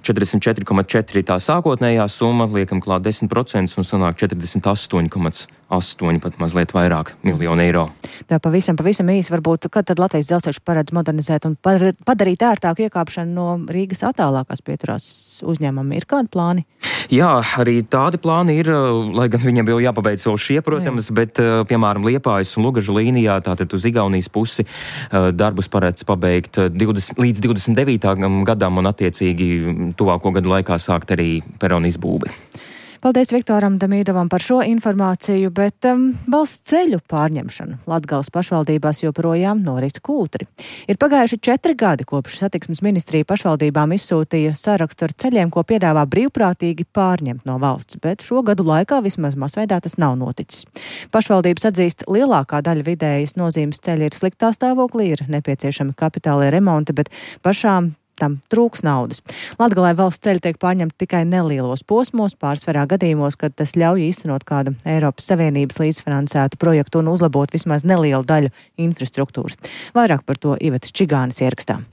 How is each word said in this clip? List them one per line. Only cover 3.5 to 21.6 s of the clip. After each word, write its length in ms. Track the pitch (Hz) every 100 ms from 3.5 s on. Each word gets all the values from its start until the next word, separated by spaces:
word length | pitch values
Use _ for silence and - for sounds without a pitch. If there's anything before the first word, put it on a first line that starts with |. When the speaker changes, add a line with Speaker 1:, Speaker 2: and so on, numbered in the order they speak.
| 104 92 -
Speaker 1:
un 80 |
sanāk 320 | 90 98 90 85
četrdesmit 460 | 98 87 85 98
astoņi 480 | 98 101 - 92 82
komats 360 | 95 82 - - _ _
astoņi, 500 | 92 90 - 85 85
pat 180 | 87 -
mazliet 320 | 85 87 82
vairāk, 420 | 92 87 82 80 -
miljonu 380 | 98 80 85 82
eiro. 280 | 87 85 80 - - - -
Speaker 2:
Tā 100 | 160
pavisam, 380 | 165 175 190 165
pavisam 300 | 170 214 175
īsi 260 | 196 175
varbūt, 380 | 170 160 165 175
kad 160 | 214 190
tad 120 | 170
Latvijas 300 | 185 156 143
dzelzceļš 320 | 175 165 135
paredz 280 | - 165 147
modernizēt 540 | 170 160 156 147 151 160
un 100 | 151
par-, 380 | 190 190 190 -
padarīt 400 | - 240 190 180
ērtāku 400 | 233 208 175 165 220
iekāpšanu 460 | 180 165 - 170
no 240 | 175 175 175 -
Rīgas 380 | 175 190 185
attālākās 560 | - 180 151 135 131 -
pieturās 800 | - - - 110 - - - -
uzņēmumi? 540 | - 160 147 135 135 143
Ir 80 |
kādi 240 | - 277 233
plāni? 360 | 180 170 180 - _ - - -
Speaker 1:
Jā, 340 | 127 175 131 110 -
arī 260 | 120 120
tādi 360 | 110 131 147 175
plāni 400 | 165 165 175 156
ir, 60 | 160 151 131 113 107 98
lai 120 | 123
gan 120 | 117
viņiem 260 | 127 120 110
jau 140 | 117
jāpabeidz 460 | 123 113 104 101 117
vēl 100 | 104
šie, 220 | - 139
protams, 460 | 160 156 170 123 107
Speaker 2:
Jā. 60 |
Speaker 1:
bet, 260 | 113 113 -
eh, 240 | 117 113